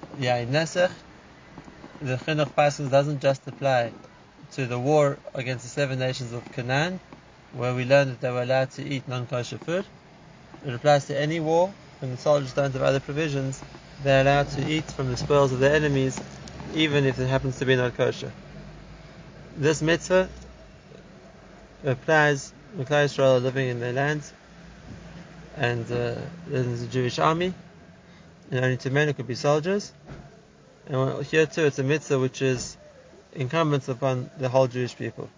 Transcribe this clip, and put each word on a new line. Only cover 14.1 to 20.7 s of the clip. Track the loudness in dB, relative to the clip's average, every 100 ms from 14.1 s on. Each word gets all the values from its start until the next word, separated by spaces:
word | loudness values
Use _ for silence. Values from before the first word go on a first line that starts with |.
| 6
allowed | 6 4 2
to | -2 -2
eat | -2 -4
from | -6 -4
the | -4
spoils | 2 4 4
of | 4
their | 4
enemies, | 4 4 2 0 -2 -12 -16 -16 -16 -8
even | 0 2 4 2
if | 2
it | 0
happens | 0 0 -2
to | 2
be | 2
not | 2 0
kosher. | 0 0 -8 -14 -18 -18 -18 -18 -20 -20 -20 -20 -20 -20 -16 -2
This | 0 2
mitzvah | 2 0 4 2 2 -4 -18 -20 -20